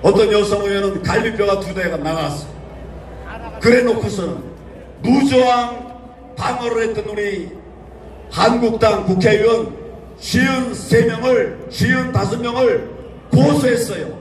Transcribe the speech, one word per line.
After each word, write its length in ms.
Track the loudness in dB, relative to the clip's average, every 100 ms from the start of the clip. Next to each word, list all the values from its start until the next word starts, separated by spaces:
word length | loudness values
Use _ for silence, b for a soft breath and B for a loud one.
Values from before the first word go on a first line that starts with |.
어떤 280 | 4 4 4
여성 300 | 4 2 0
의원은 400 | 0 0 -2 -2
갈비뼈가 580 | 0 0 0 0 0 0
두 140 | -2
대가 240 | -4 -4 -4
나갔어요. 520 | -4 -4 -4 -6 -10 -16 -16 -16 -16 -16 -16 -16 -14 -14 -14 -2
그래 220 | 4 6
놓고서는 640 | 4 0 -2 -4 -6 -6 -12 -16 -18 -18 -20 -8
무저항 880 | 2 4 6 4 4 4 0 -6 -14 -18 -20 -20 -20 -8
방어를 540 | -6 -4 -2 -2 -2
했던 160 | -4 -6
우리 460 | -4 -4 -4 -8 -14 -18 -20 -20 -20 -20 -18 -12
한국당 720 | 0 2 4 2 4 2 2 0
국회의원 720 | 2 4 4 4 2 -2 -8 -16 -18 -20 -16
쉬운세 840 | -4 0 2 0 -4 -6 2 4 4
명을, 640 | 0 2 2 2 -6 -12
쉬운다섯 720 | -2 0 2 0 -2 -2 -2
명을 540 | -4 2 2 2 -2 -14 -16 -18 0
고소했어요. 840 | 4 4 4 2 0 -2 -6 -8 -12